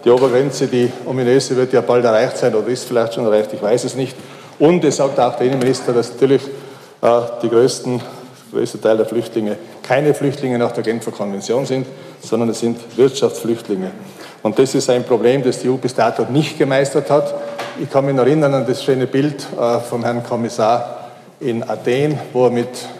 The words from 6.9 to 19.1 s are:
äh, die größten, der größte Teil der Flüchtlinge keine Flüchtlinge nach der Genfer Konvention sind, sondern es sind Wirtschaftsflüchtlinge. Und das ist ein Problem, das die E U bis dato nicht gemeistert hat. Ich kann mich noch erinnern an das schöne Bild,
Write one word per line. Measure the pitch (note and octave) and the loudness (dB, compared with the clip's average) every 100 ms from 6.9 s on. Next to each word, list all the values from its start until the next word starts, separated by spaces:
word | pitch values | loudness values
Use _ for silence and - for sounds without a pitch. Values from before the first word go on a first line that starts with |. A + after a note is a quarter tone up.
| - | -2
äh, | A#2+ A#2 A#2 - | 2 4 2 -4
die | A#2 | 0
größten, | A2+ B2+ - C3 B2 | 4 4 2 -4 -4
der | - - - - - A#2 | -6 -16 -18 -20 -8 -6
größte | A#2 G#2 | -4 -2
Teil | G#2+ A2 | 0 2
der | G#2+ | 2
Flüchtlinge | A#2 A#2+ A#2 G#2+ G2+ - - | -2 -4 -4 -4 -6 -10 -18
keine | - C3 D3+ | -2 2 2
Flüchtlinge | C#3+ C#3+ - C3 A#2+ | 2 -2 -2 -2 0
nach | A#2 | 0
der | - | -2
Genfer | G#2+ A2+ A#2 | -2 -4 -6
Konvention | G#2 G#2 G2 - A#2 C#3 | -6 -6 -6 -2 -2 0
sind, | C3 B2+ - - - | -4 -4 -12 -20 -18
sondern | - A#2 A#2 | -6 -2 0
es | A2 | 0
sind | A#2 A#2 - - | -2 -4 -8 2
Wirtschaftsflüchtlinge. | C3+ - A#2 - - A#2 - G2 F#2 - - - - - | 2 4 -2 -2 -4 -4 -2 -4 -4 -10 -18 -18 -20 -6
Und | A2 G#2 | -2 2
das | C3 C#3 | 2 2
ist | - | 2
ein | B2 | 0
Problem, | A#2+ A#2 A2+ C#3 | 2 2 4 2
das | B2+ - | 0 -2
die | B2 | -2
E | |
U | C3 | -2
bis | B2 | -2
dato | - A2+ - A2+ | 0 0 0 0
nicht | C3 D3+ - | 0 0 0
gemeistert | C#3 C3+ C#3 D3+ - | 0 2 2 -2 2
hat. | C#3+ - - - - - - | 0 0 -4 -10 -10 -12 -8
Ich | D#3 | -2
kann | C#3 C#3+ | 0 2
mich | C3+ | 2
noch | B2 | 4
erinnern | D#3 C#3+ | 4 2
an | C#3 A#2+ | 2 0
das | B2 | -2
schöne | - C3 | 0 0
Bild, | B2 | 2